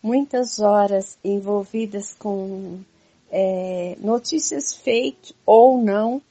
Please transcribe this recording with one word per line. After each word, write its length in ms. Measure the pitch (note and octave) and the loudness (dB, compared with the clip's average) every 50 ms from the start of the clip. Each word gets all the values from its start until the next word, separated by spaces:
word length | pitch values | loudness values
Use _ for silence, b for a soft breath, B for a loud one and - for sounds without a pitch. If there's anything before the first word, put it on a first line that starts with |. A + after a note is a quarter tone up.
muitas 600 | - A3 A#3+ C4+ C#4+ C#4+ - B3 B3+ A#3 - - | -4 0 0 0 0 0 -2 -4 -4 -4 -4 0
horas 580 | G#3 G#3 G#3 G#3 G3+ G3+ G3+ F#3+ G3 - - _ _ | 2 2 4 4 2 2 0 -2 -4 -4 -14 _ _
envolvidas 880 | G3 G3+ G3+ F#3+ G3 G#3 G3+ G3+ G3+ - A3 A3+ G#3 G#3 G3+ G3+ - - | -4 -4 -2 -2 -2 -4 -4 -4 -4 -6 -6 -6 -6 -8 -10 -12 -12 -18
com, 640 | _ - G#3 G3+ G3 F#3+ G3 F#3+ F#3+ G3 F#3 F3 F#3 F#3+ b b b b b b b b _ | _ -8 -6 -6 -6 -6 -8 -10 -10 -12 -12 -14 -16 -18 b b b b b b b b _
é, 680 | - F#3+ F#3+ F#3+ F#3+ F#3 F#3 F#3 F#3 F3+ F3 F3+ F3 - | -2 0 0 0 0 -4 -4 -6 -6 -6 -8 -8 -10 -8
notícias 720 | - G#3 A3+ A#3+ A#3+ - D#4+ D#4 D#4 - - C#4+ C#4 - | -4 -2 -2 -2 -2 -4 -4 -4 -4 -4 -6 -6 -6 -8
fake 640 | - - - C4 A3+ A#3 B3+ C#4 - _ _ - - _ _ | -10 -8 -4 -2 0 0 0 -4 -8 _ _ -20 -20 _ _
ou 380 | - G#3+ A3+ A#3 C4 C4 B3+ | 6 8 8 8 8 6 4
não 400 | A#3 G#3 G3 G#3 G#3+ A3+ B3 C#4 _ _ | 0 0 0 0 -2 -2 -4 -6 _ _